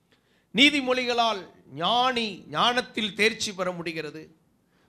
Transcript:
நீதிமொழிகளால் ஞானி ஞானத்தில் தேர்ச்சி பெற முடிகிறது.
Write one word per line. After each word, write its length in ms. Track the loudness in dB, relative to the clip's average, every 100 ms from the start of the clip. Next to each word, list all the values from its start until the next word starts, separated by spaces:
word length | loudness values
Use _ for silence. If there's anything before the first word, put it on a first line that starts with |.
| _ _ _ _ _
நீதிமொழிகளால் 960 | 4 6 4 0 0 0 2 2 0 -8 -20 -16
ஞானி 720 | -4 0 2 2 0 -4 -8 -6
ஞானத்தில் 640 | 0 2 0 -2 -4 -4
தேர்ச்சி 400 | 0 0 0 -6
பெற 180 | -4 -4
முடிகிறது. 640 | -4 -8 -8 -8 -12 -18 _ _ _ _ _